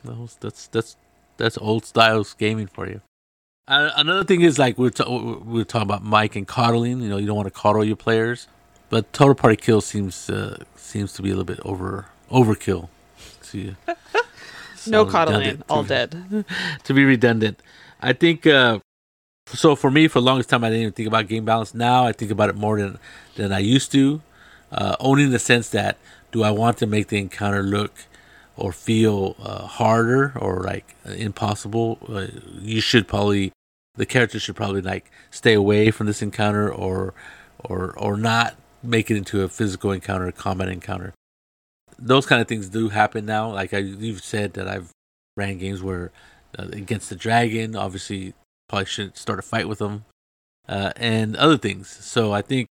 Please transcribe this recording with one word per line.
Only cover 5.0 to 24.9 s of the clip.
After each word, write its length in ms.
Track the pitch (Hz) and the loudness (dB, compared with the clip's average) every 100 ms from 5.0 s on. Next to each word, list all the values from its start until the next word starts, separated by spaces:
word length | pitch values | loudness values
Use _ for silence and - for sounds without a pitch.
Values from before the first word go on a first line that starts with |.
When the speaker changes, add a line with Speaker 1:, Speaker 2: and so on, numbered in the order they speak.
| - | -4
Speaker 1:
we 480 | 123 113 110 113 117 | -2 -6 -10 -4 -4
were 60 | |
talking 240 | 107 117 101 | -2 -2 0
about 160 | 104 | -2
Mike 320 | 107 107 107 107 | 2 2 2 -4
and 100 | 95 | -6
coddling. 540 | - 117 117 117 127 | 0 2 2 0 -4
You 80 | 113 | -4
know, 80 | 101 | -4
you 100 | 104 | -2
don't 100 | 104 | -2
wanna 140 | 98 | -4
coddle 320 | - 104 107 | 0 2 4
your 120 | 107 107 | 2 0
players. 500 | - 113 113 120 - _ _ _ _ | 0 2 0 -4 -12 _ _ _ _
But 220 | 113 - | -2 -2
total 220 | - 139 | 6 6
party 220 | 131 120 110 | 8 4 4
kill 240 | - 110 | 4 2
seems, 500 | - 104 98 - - | 2 -6 -6 -8 -8
uh, 320 | 101 101 - - _ | -6 -6 -10 -18 _
seems 380 | - 104 101 | -12 -8 -8
to 80 | - | -6
be 80 | 95 | -4
a 20 | |
little 120 | 95 | -2
bit 140 | 92 92 | -4 -8
over-, 420 | - 92 92 98 - _ _ | -8 -8 -6 -8 -12 _ _
overkill. 580 | 131 113 104 - 90 85 _ _ _ - - - | 4 6 4 -2 -4 -6 _ _ _ -20 -20 -14
To 240 | 104 98 95 | -12 -12 -10
Speaker 2:
<laughs> 60 | - 339 - 415 466 - - - - - 220 | -10 -10 -4 -2 -2 -10 -20 -20 -20 -14 0
No 160 | 220 | 2
Speaker 1:
sound 80 | 214 | 4
Speaker 2:
coddling, 280 | 175 160 151 | 2 2 2
Speaker 1:
redundant. 240 | 135 139 - | 0 -6 -2
Speaker 2:
all 140 | 151 | -2
Speaker 1:
To, 60 | 139 | 0
Speaker 2:
dead. 560 | 127 120 170 185 208 202 - | -2 -2 -8 -6 -6 -4 -8
Speaker 1:
<laughs> 200 | 175 147 | -8 -8
to 100 | - | 0
be 100 | 139 | 4
redundant. 560 | 139 127 120 113 107 - _ - - _ | 6 6 4 2 0 -4 _ -20 -20 _
I 120 | 127 | -2
think, 340 | 127 170 160 156 | 2 2 4 6
uh, 320 | 139 123 107 _ _ _ _ _ _ - | 6 6 2 _ _ _ _ _ _ -16
so 260 | - 160 | 2 4
for 160 | 143 139 | 6 4
me, 160 | 143 160 | 6 6
for 140 | 131 | 6
the 60 | 123 | 4
longest 220 | 131 117 | 2 2
time, 140 | 123 | 0
I 60 | 117 | 2
didn't 140 | 113 | 0
even 100 | 110 | -2
think 160 | - 107 | -4 -2
about 180 | 113 104 | -2 0
game 180 | 113 | -4
balance. 300 | 110 113 110 | 0 0 -2
Now 320 | 117 120 127 120 | -2 2 4 4
I 60 | |
think 180 | 107 107 | 0 -4
about 180 | 104 107 | 0 0
it 40 | 101 | 2
more 220 | 104 107 | 0 0
than, 200 | 98 101 - - - | -2 -8 -20 -20 -18
than 180 | - 101 | -6 -2
I 60 | 98 | 0
used 320 | 101 131 - | 2 2 2
to. 300 | 139 135 151 _ _ - - _ | 2 2 0 _ _ -20 -20 _
Uh, 240 | - 101 | -4 -2